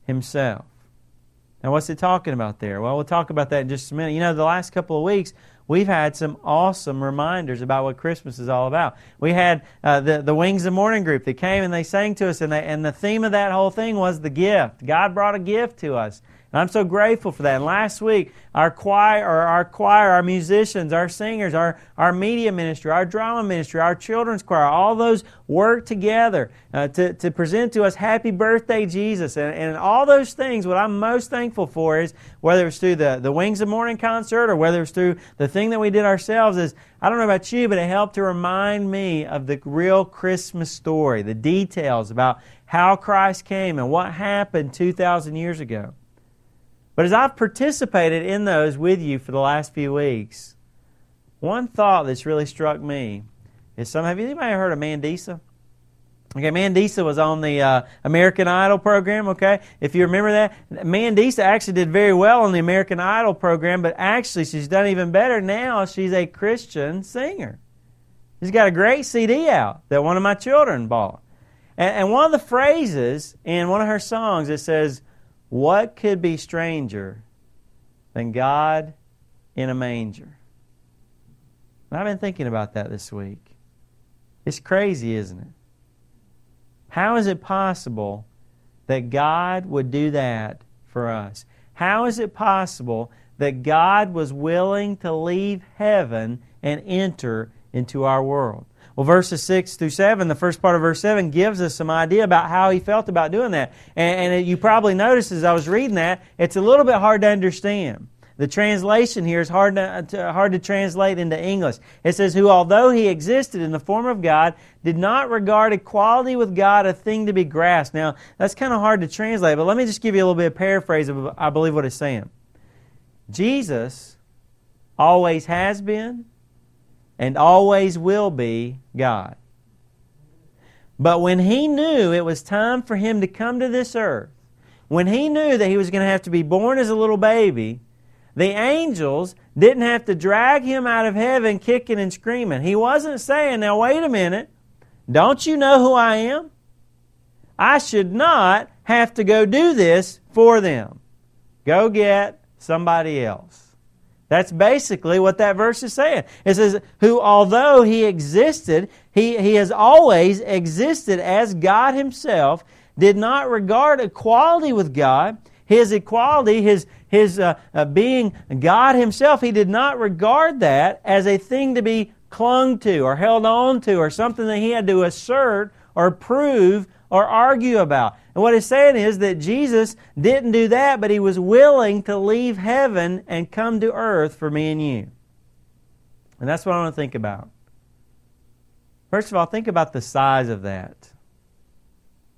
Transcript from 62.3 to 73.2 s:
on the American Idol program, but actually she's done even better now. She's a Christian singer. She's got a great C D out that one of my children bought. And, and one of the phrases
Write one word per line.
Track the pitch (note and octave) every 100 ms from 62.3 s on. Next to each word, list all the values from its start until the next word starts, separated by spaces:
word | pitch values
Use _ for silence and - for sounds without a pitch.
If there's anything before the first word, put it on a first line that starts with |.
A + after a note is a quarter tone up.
| A#3+
on | G#3+
the | F3
American | E3+ F#3 F#3+ F3
Idol | F3+ A3 A3+
program, | F3 F3+ E3+ E3+ F3+
but | E3+ -
actually | F#3 A#3 - F3+
she's | D3+ D#3 C#3+
done | F#3+ G3+
even | F#3 F3
better | F#3 B3 A#3
now. | F#3+ G#3 B3+ A3+
She's | F#3+ - F#3+
a | F#3 F3
Christian | - G#3 A#3 - D#3 C#3+ F3+
singer. | F#3 B3 C#4+ G4 A#2 A#2 _ _ _ _ _ _ _ _
She's | F3+
got | A3 G3+
a |
great | E3+ G#3 C#4
C | B3+ A#3 A3
D | C4+ D#4+
out | F#3+ G#2 - -
that | C#3+
one | D3+ F#3
of |
my | G3+
children | G3+ B3+ C#4+ C#4 C#3 A2
bought. | A#2 G2 - _ _ _ _ _ -
And, | F3+ G#3
and | F#3+
one | B3 D#4+
of |
the | D4
phrases | - B3 C#4 E4 B3+ D3 A#2+ D3